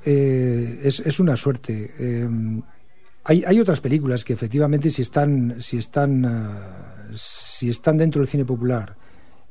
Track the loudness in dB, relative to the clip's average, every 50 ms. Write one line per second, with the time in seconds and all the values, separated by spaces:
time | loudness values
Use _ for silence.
0 | 0 2 4 4 4 4 4 4 2 2 2 0 0 -4 -4 -2 0 0 0 0
1 | 0 0 2 4 4 4 4 2 2 0 0 -2 -2 -6 -6 -6 -6 -8 -8 -6
2 | -4 -2 -2 0 0 0 -2 -2 -2 -2 -4 -6 -8 -10 -14 -18 -18 -18 -18 -18
3 | -18 -18 -18 -4 2 4 4 4 6 4 4 6 6 4 2 2 2 2 2 2
4 | 2 0 -2 -2 -2 -2 -4 -2 -2 -2 0 2 2 4 4 2 2 2 0 0
5 | -2 0 2 2 2 4 4 2 2 0 -2 -6 -8 -6 -4 -4 -4 -2 0 0
6 | 2 2 2 2 2 2 0 -2 -4 -6 -8 -10 -12 -14 -14 -16 -16 -16 -16 -16
7 | -16 -14 -14 -12 -12 -12 -12 -12 -12 -10 -8 -4 -2 -2 -2 0 2 4 4 4
8 | 4 4 4 2 0 2 0 0 0 0 0 0 0 0 0 0 -2 -6 -10 -16
9 | -18 -18 -18 -18 -18 -18 -18 -18 -18 -18